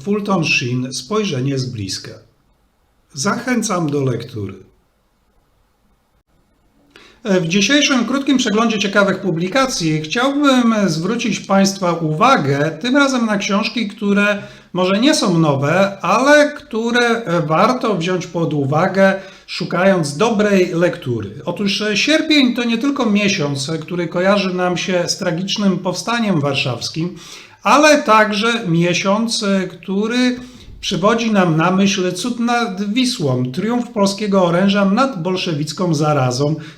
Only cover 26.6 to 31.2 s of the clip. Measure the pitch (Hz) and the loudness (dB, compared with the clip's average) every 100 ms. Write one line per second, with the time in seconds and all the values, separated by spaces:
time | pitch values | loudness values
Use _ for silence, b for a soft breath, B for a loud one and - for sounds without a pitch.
26.6 | 139 113 - 160 175 - B B B B | -2 -4 -6 -6 -6 -8 B B B B
27.6 | 202 262 302 294 - 220 208 208 226 233 | 2 6 6 6 6 4 4 2 0 -2
28.6 | 185 165 175 170 196 208 226 - 202 196 | 0 0 2 0 0 0 0 -2 0 0
29.6 | 175 - - 196 220 247 247 247 B B | -2 -8 -6 -2 0 2 0 0 B B
30.6 | B B - - 196 233 | B B -6 0 2 2